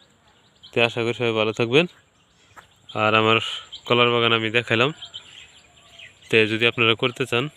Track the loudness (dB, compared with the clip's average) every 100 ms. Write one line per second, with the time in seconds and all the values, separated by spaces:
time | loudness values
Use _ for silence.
0 | _ _ _ _ _ _ -8 -2 -2 -2
1 | -4 -2 -2 0 -2 -2 0 2 0 -6
2 | _ _ _ _ _ -20 -20 _ -10 -2
3 | 2 4 4 2 0 -10 -14 -12 -2 2
4 | 2 2 2 0 0 -4 0 0 0 -4
5 | -16 -20 -20 -20 -20 -20 _ _ -20 -20
6 | -20 _ 0 2 2 0 -2 2 0 0
7 | -2 -4 -4 -4 -4